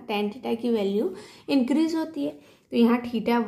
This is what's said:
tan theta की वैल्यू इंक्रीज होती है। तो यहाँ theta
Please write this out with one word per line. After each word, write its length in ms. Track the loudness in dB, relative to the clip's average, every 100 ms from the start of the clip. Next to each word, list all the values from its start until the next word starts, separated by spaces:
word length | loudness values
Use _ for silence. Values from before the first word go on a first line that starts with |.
| -4
tan 220 | -2 -2
theta 220 | -4 -6 -2
की 80 | 0
वैल्यू 440 | 0 0 0 -2 -6 -16 -12 0
इंक्रीज 460 | 0 2 2 2 0
होती 300 | -4 -6 -6
है। 60 | -8 -18 -20 _
तो 60 | 4
यहाँ 240 | 4 4
theta 360 | -2 -4 0 0